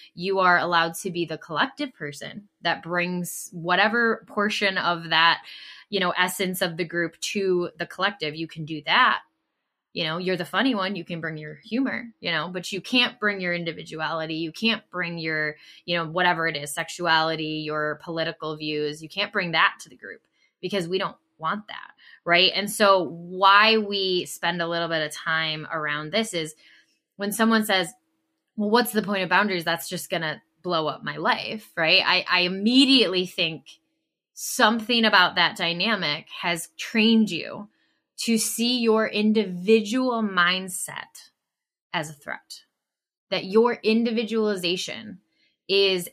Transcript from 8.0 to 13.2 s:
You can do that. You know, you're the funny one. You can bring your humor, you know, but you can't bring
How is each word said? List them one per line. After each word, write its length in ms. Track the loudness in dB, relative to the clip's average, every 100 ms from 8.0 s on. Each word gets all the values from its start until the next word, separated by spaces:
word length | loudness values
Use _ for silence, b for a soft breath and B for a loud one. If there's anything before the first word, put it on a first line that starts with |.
| -4 -4 -8 -6
You 100 | -10
can 180 | -10
do 180 | -10 -8 0
that. 340 | 4 4 2 -6 _ _ _ _ _ _
You 120 | -6
know, 140 | -4 -2
you're 180 | -2 -2
the 80 |
funny 320 | -2 0 2 0
one. 180 | -2
You 100 | -6
can 160 | -8 -8
bring 180 | -8 -8
your 180 | -12 -16
humor, 400 | -6 -4 -2 -4 -10 -10
you 100 | -4
know, 180 | -4 -4
but 180 | -8 -8
you 100 | -8
can't 380 | -2 0 0
bring 220 | 0